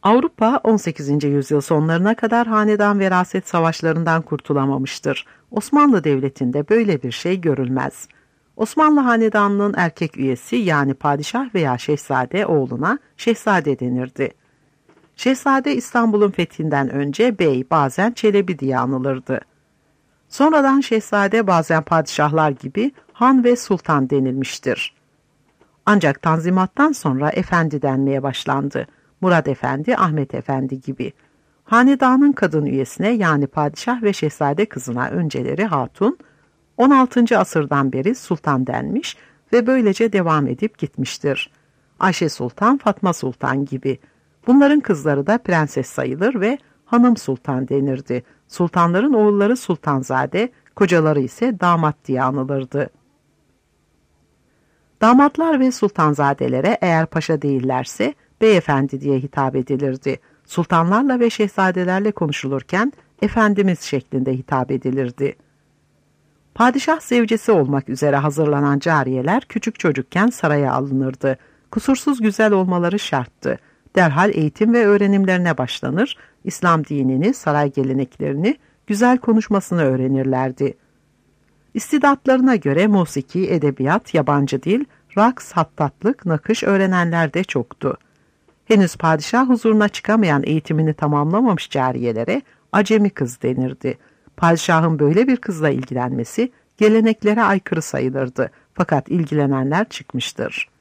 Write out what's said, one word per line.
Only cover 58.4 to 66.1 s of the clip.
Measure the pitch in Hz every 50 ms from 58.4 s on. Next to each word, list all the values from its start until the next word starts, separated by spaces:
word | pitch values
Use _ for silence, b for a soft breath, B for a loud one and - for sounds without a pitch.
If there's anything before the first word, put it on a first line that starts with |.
beyefendi | 220 220 214 180 160 - 147 139 135 139 - 135
diye | 139 143 139 131
hitap | 131 139 - - 139 131 135
edilirdi. | 135 127 - 143 127 143 135 131 131 - 139 135 - b b b b b
Sultanlarla | b - - 170 - - 170 165 170 190 220 269 285 254 247
ve | 240 233
şehzadelerle | - - 214 202 - - 196 185 180 180 180 180 185 190 202 214
konuşulurken | 208 - 175 151 147 - - 135 139 135 123 _ - 185 220 277 b b b b b b
efendimiz | - 208 - 233 220 208 208 190 202 190 180 -
şeklinde | - - - 135 123 _ - 135 131 131 131
hitap | 127 127 - 143 131 127 127
edilirdi. | 135 131 - 131 127 135 135 123 120 - 139 139 - _ _ _ _ _ _ _ _ _ _ _ _ _ _ _